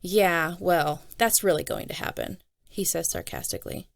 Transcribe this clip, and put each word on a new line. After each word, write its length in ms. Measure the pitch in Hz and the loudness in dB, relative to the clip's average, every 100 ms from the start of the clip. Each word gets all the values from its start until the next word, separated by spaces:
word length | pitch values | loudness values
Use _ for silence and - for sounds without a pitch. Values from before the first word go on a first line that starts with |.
Yeah, 560 | 180 196 190 170 160 175 | 2 4 6 4 0 -2
well, 420 | 185 175 147 147 - - | 2 2 2 -2 -8 0
that's 240 | 226 220 | 2 2
really 220 | 202 156 | 4 2
going 240 | 165 - - | 0 -4 -6
to 60 | |
happen, 440 | - - - - 185 _ _ _ | -6 -6 -6 -6 -8 _ _ _
he 160 | - | -6
says 260 | 190 170 165 | -2 -2 -2
sarcastically. 760 | - - - - - - - - | -4 -6 -8 -6 -8 -8 -10 -12